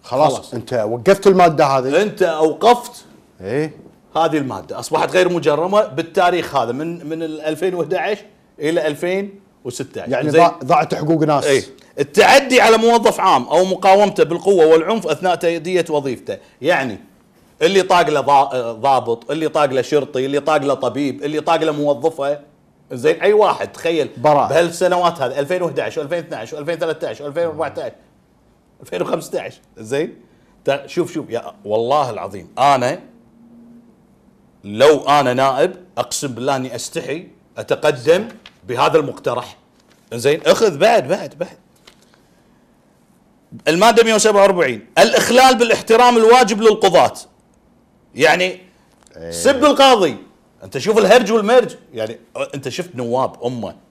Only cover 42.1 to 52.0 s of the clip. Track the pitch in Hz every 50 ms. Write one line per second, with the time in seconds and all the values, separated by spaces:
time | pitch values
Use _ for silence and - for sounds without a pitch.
42.1 | _ _ _ _ _ _ _ _ _ _ _ _ _ _ _ _ _ _ _ _
43.1 | _ _ _ _ _ _ _ _ - 120 _ 151 156 170 202 233 233 220 226 226
44.1 | 220 208 - 220 214 202 196 202 190 175 160 131 120 101 - _ _ 160 190 226
45.1 | 233 226 - - 226 247 262 262 262 220 240 226 220 - - - 220 226 247 247
46.1 | 240 233 220 220 233 254 254 190 226 202 226 220 214 214 - 190 170 170 131 113
47.1 | - - - _ _ _ _ _ _ _ _ _ _ _ _ _ _ _ _ _
48.1 | _ 117 139 156 151 180 180 185 185 180 - _ _ _ _ _ _ _ _ _
49.1 | _ - - - - - - 262 285 254 277 294 277 - - 269 254 220 185 151
50.1 | 117 98 - - _ _ _ _ _ _ - 98 - 135 120 185 220 226 214 185
51.1 | 220 254 247 190 226 226 208 208 240 254 226 175 - - _ _ - 117